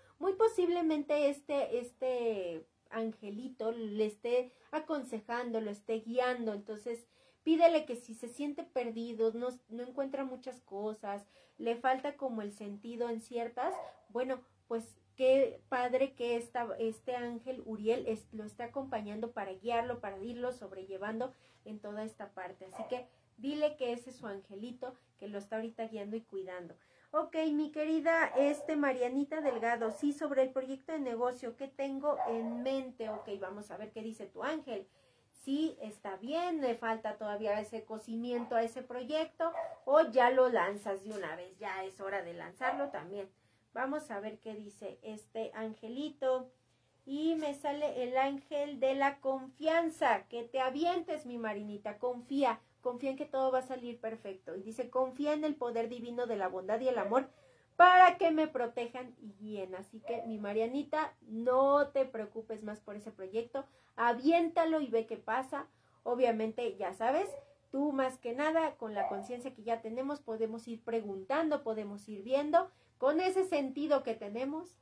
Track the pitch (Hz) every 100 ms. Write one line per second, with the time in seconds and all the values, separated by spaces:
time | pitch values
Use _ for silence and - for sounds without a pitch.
0 | - - 359 381 440 440 349 349 320 302
1 | 294 294 285 285 - 277 240 240 247 -
2 | 254 247 233 208 180 165 - _ - 226
3 | 226 220 208 208 262 254 220 233 220 208
4 | 214 208 233 247 254 _ - 302 311 302
5 | 254 226 - 240 240 220 214 202 - 226
6 | 220 247 247 240 226 202 202 214 247 233
7 | - _ _ _ 311 320 339 320 302 226
8 | - 226 233 240 294 285 - 262 233 226
9 | 233 220 226 226 247 247 - 226 254 254
10 | 269 269 269 254 262 247 - 196 214 214
11 | 202 202 202 _ _ - 226 233 262 262
12 | 285 285 269 220 208 208 208 202 233 233
13 | 240 226 - 233 233 247 302 381 - -
14 | _ 226 254 247 - _ - 233 226 -
15 | _ - 262 269 247 - - 254 247 254
16 | 269 - 240 233 233 247 233 - 226 220
17 | - 247 240 233 262 254 - 214 214 247
18 | - 220 - 220 214 - 233 277 269 226
19 | 208 214 233 240 196 190 220 233 247 240
20 | 208 190 220 240 247 254 196 190 190 190
21 | 208 226 262 - _ _ 214 214 208 214
22 | 220 - 202 - 185 190 190 - 220 247
23 | 247 _ _ - 262 294 302 302 247 240
24 | 262 240 220 196 - 196 233 247 220 -
25 | _ - 202 202 202 220 226 226 220 220
26 | 202 226 226 196 185 180 175 - _ _
27 | - 302 311 320 320 294 302 302 302 320
28 | 302 330 311 254 285 294 - 302 285 254
29 | 247 269 285 311 294 233 226 233 226 -
30 | 294 285 311 269 262 262 254 269 - 320
31 | 254 226 247 247 240 233 269 - 277 269
32 | 294 - - 226 226 240 254 269 262 -
33 | 220 214 208 196 190 208 208 185 214 226
34 | 220 220 208 - 247 311 269 208 - _
35 | _ _ _ - - 277 320 - 214 208
36 | 202 185 233 320 359 320 262 233 226 226
37 | 220 208 214 208 214 208 214 226 - 220
38 | - 226 240 240 233 233 226 254 247 247
39 | 247 311 320 - 330 330 320 - - 294
40 | 320 240 247 262 254 220 180 202 208 196
41 | 202 208 165 170 180 190 208 190 190 -
42 | 196 196 170 170 160 - 254 277 277 180
43 | 165 202 190 _ _ _ _ - 262 294
44 | 285 202 214 214 220 214 208 - 196 -
45 | 220 214 - 220 220 220 220 220 220 247
46 | 302 - 262 254 254 _ _ _ _ _
47 | - 277 320 320 302 277 294 294 294 -
48 | 247 254 277 277 - 294 294 269 262 269
49 | 277 277 269 269 262 - 311 330 330 320
50 | 277 208 - 233 233 269 262 269 339 359
51 | 330 302 240 240 220 208 208 202 214 208
52 | 247 247 240 277 254 214 _ _ 302 247
53 | 277 269 294 262 262 254 262 254 240 233
54 | 220 226 202 190 - 180 202 226 240 254
55 | 262 254 294 302 311 277 240 226 226 240
56 | 240 240 240 214 185 185 185 220 262 233
57 | 196 240 277 _ _ _ _ - 359 359
58 | 370 349 339 311 311 247 233 247 233 254
59 | 254 - 214 196 214 208 185 185 196 220
60 | - 233 233 214 202 214 226 269 294 302
61 | 302 - - 220 240 254 277 285 285 277
62 | 262 226 208 226 220 214 214 214 - 208
63 | 214 208 190 214 233 269 269 _ _ -
64 | 240 240 269 339 330 339 330 311 262 226
65 | 226 220 - 233 262 285 - _ _ _
66 | 233 247 240 220 220 220 233 196 185 190
67 | 226 302 403 - - _ _ 269 294 269
68 | 262 254 240 247 302 320 311 - 220 208
69 | 196 202 202 247 262 - 214 226 226 233
70 | 277 285 240 220 226 226 233 226 - 226
71 | 208 190 190 285 320 285 233 220 202 202
72 | - 202 214 269 294 339 370 _ _ -
73 | 262 311 370 381 370 311 269 269 302 277
74 | 262 220 202 220 269 311 359 _